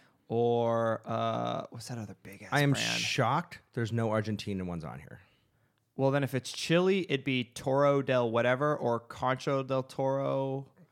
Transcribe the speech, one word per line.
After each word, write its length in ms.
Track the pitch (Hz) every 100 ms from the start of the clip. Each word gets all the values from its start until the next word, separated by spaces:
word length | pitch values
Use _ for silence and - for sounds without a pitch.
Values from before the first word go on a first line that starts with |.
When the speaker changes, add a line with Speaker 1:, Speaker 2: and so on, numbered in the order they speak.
| _ _ -
Speaker 1:
or, 720 | 113 120 120 117 117 113 113 -
uh, 580 | 113 113 113 120 98 -
what's 200 | 120 -
that 80 | 120
other 160 | 101 95
big 180 | - 98
ass 80 | -
Speaker 2:
I 100 | 143
am 100 | 143
Speaker 1:
brand? 140 | 127 113 117
Speaker 2:
shocked 600 | 113 - 117 143 - - _
there's 180 | - 113
no 180 | 117 113
Argentinian 540 | 107 107 104 - 98 92
ones 180 | 85
on 140 | 78 64
here. 220 | - - - _ _ _ _ _ _ -
Speaker 1:
Well, 140 | 135
then 140 | 139
if 100 | 139
it's 180 | 131 -
Chile, 540 | - - 165 185 196 170
it'd 160 | 139 135
be 180 | 127
Toro 580 | 117 - - 135 143 143
del 300 | 135 127 120
whatever 440 | 113 120 127 147 147
or 240 | 123 117
Concho 640 | - - 127 131 151 135
del 220 | 131 131
Toro. 840 | 131 - 135 135 135 135 135 135 135 _ 170